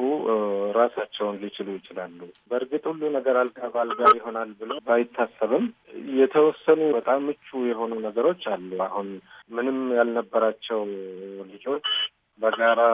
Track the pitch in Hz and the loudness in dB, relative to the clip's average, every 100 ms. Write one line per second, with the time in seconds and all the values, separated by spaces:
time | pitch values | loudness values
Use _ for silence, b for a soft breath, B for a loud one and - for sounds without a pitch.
0 | 127 151 - 110 104 98 101 104 120 - | -2 0 0 0 0 -2 0 2 2 0
1 | 104 - 104 101 101 - 101 98 - 90 | -8 -4 -6 -6 -10 -10 -8 -10 -12 -12
2 | 90 87 87 - - 123 123 147 156 160 | -12 -14 -20 -18 -6 -4 -2 -4 -4 -4
3 | 151 143 127 127 123 - 120 120 117 117 | -2 -2 2 2 2 -2 -6 -2 -2 2
4 | 120 120 113 113 113 101 110 - 113 117 | 4 4 2 -6 -8 -10 -8 -6 2 2
5 | 120 - 113 - 110 135 240 - _ - | 2 -2 -4 -2 0 0 0 -8 _ -14
6 | 143 131 131 151 151 147 - 160 156 135 | -4 2 4 6 4 2 2 4 4 0
7 | - 135 143 147 - 135 123 113 117 113 | 2 0 0 -6 -8 -4 -2 -2 -4 -4
8 | 107 104 139 180 113 95 92 92 95 95 | -4 0 2 0 -4 -6 -6 -4 -4 -4
9 | 98 95 B B - 117 127 131 131 120 | -6 -10 B B -10 -4 -2 -2 0 2
10 | 120 117 107 117 110 110 - 110 104 98 | 2 2 -2 0 0 0 -4 -4 -4 -8
11 | 95 92 98 98 92 101 123 143 - B | -10 -12 -12 -14 -16 -12 -6 -4 -2 B
12 | B _ _ - 113 113 117 113 117 | B _ _ -4 -2 2 2 4 4